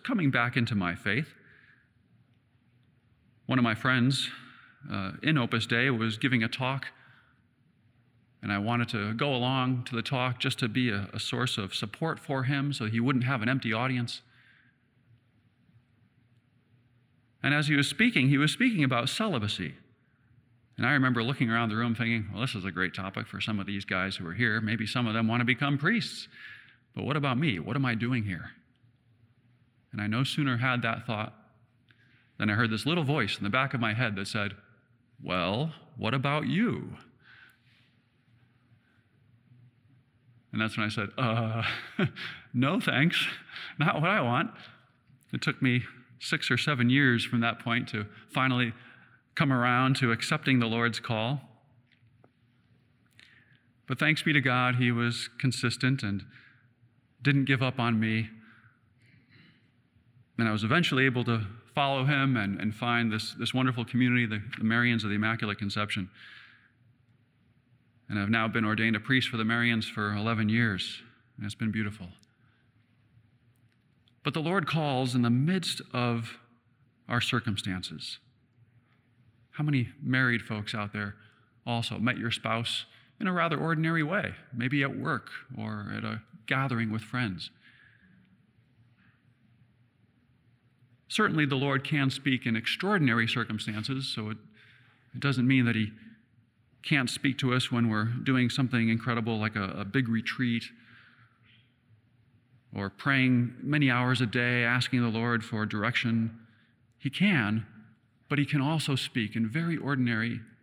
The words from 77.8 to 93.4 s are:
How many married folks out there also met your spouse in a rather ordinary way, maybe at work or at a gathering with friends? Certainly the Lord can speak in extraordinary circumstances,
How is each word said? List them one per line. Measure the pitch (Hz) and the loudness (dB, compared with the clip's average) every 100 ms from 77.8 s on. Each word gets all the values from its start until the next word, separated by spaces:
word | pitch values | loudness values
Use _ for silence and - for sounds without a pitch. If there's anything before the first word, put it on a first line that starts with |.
| - 78 - - _ _ _ _ _ _ _ _ _ _ _ _ _ - | -8 -12 -12 -14 _ _ _ _ _ _ _ _ _ _ _ _ _ -2
How | |
many | 151 139 117 - | 2 2 0 -4
married | 131 127 127 117 | -2 2 2 0
folks | - 107 101 | -2 -6 -4
out | 110 104 | -6 -6
there | 104 101 - - _ _ _ 120 | -6 -8 -10 -20 _ _ _ -4
also | 117 113 98 | -4 -2 -2
met | 117 - | -2 -2
your | 113 | -2
spouse | - 113 113 113 - - - _ - | -2 -2 -2 -2 -6 -8 -18 _ -6
in | 185 | -2
a | |
rather | 180 165 147 | 2 2 0
ordinary | 156 160 160 165 | 0 2 2 2
way, | 147 196 151 - - | 0 0 -2 -6 -10
maybe | 120 123 143 | -4 0 0
at | 139 - | 0 -2
work | 143 127 - - - 107 | -2 -4 -6 -16 -14 -10
or | 110 107 98 | -8 -6 -8
at | 107 | -6
a | 107 110 - - - | -6 -8 -10 -12 -2
gathering | 135 135 117 110 | 0 0 0 0
with | 110 | -2
friends? | - 123 117 85 - _ - - - _ _ - _ _ _ _ _ _ _ _ _ _ _ _ _ _ _ _ _ _ _ _ _ _ _ _ _ _ _ _ - | -4 -4 -4 -4 -10 _ -20 -20 -20 _ _ -20 _ _ _ _ _ _ _ _ _ _ _ _ _ _ _ _ _ _ _ _ _ _ _ _ _ _ _ _ -6
Certainly | - 202 156 | 0 2 2
the | 143 135 | 2 2
Lord | 139 131 | 0 0
can | - 151 135 | 0 0 0
speak | - 139 123 120 | 0 0 0 0
in | 110 | -2
extraordinary | - - 185 208 139 113 113 | -2 -4 0 2 4 4 2
circumstances, | 127 | 0